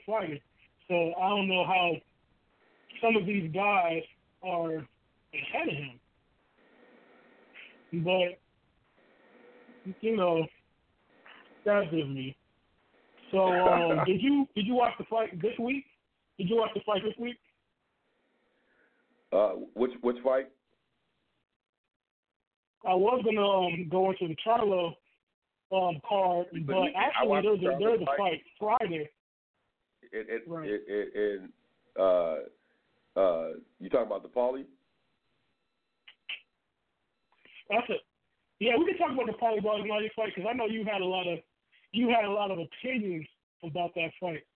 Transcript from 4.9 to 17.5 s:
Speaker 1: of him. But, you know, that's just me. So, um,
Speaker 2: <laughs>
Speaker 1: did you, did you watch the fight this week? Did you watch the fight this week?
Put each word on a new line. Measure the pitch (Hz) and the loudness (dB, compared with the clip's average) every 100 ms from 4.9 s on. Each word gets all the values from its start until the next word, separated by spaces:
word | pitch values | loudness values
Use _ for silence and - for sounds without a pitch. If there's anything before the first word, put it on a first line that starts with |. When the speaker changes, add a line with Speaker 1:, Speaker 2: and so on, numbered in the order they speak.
| _ _ _ _ - - - 320 | _ _ _ _ -12 -6 -4 -4
Speaker 1:
of | |
him. | 143 139 123 _ _ _ _ _ _ _ _ - - _ - _ _ _ - - - _ 170 | -6 -10 -16 _ _ _ _ _ _ _ _ -20 -20 _ -20 _ _ _ -20 -20 -20 _ -4
But, | 165 185 180 180 _ _ _ _ _ _ _ _ _ - - - - - 190 185 | 0 2 0 -4 _ _ _ _ _ _ _ _ _ -20 -20 -20 -20 -16 -14 -6
you | 220 220 | -2 2
know, | 180 165 156 - _ _ _ _ _ _ - - - - | 2 2 -2 -8 _ _ _ _ _ _ -20 -20 -20 -6
that's | 208 208 175 | 0 2 2
just | 165 139 | -2 -2
me. | 135 131 - _ _ _ _ _ _ _ _ - | -6 -8 -12 _ _ _ _ _ _ _ _ -2
So, | 190 | 2
um, | 185 180 180 175 170 160 | 4 6 6 6 4 2
Speaker 2:
<laughs> | 180 | 2
Speaker 1:
did | 190 | 2
you, | 262 285 277 | 4 2 2
did | 214 208 | -2 0
you | |
watch | 247 240 - | 2 2 0
the | |
fight | - 226 214 180 | -4 -2 -2 -2
this | 196 - | -4 -2
week? | 233 277 - _ _ _ _ - | -4 -4 -8 _ _ _ _ -8
Did | 180 | 0
you | 226 | 0
watch | 220 | 0
the | 208 214 | -2 -2
fight | 202 | -2
this | 214 226 | -2 -6
week? | 240 240 _ | -10 -10 _